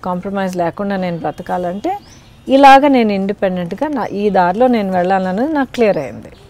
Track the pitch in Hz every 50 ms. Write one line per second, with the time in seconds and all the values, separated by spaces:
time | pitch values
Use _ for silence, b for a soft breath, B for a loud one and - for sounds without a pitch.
0 | - 190 180 180 180 196 196 196 190 185 180 180 170 165 - - 202 202 202 190
1 | 185 180 170 160 - - - - 175 - 185 180 180 175 175 208 233 339 392 403
2 | - b b b b b b b - - 254 277 277 269 269 269 277 294 269 247
3 | 226 214 202 190 196 196 202 - 208 190 185 180 175 170 196 196 277 311 294 240
4 | 190 - - 196 208 214 185 190 180 175 180 220 254 254 240 226 202 190 185 180
5 | 175 180 196 190 185 185 180 202 247 311 320 285 262 - - 247 226 208 180 160
6 | 139 117 110 110 110 - - - -